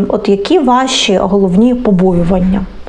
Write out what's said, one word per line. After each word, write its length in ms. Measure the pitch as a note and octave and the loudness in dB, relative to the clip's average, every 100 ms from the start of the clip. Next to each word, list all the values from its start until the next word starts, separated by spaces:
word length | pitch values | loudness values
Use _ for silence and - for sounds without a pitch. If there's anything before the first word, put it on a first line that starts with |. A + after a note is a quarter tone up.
| - | 0
от 220 | - - | -2 0
які 300 | G3 G3+ F4+ | -2 0 0
ваші 580 | B3+ B3 C4 - - F#3 | 2 0 0 -2 -2 0
головні 580 | F#3+ G3+ F#3+ F3+ B3 B3 | 0 0 2 2 2 0
побоювання 840 | A3 F#3 F#3+ F3 E3+ F#3+ F#3 G3 F#3+ - | 0 2 2 2 0 0 0 -2 -4 -12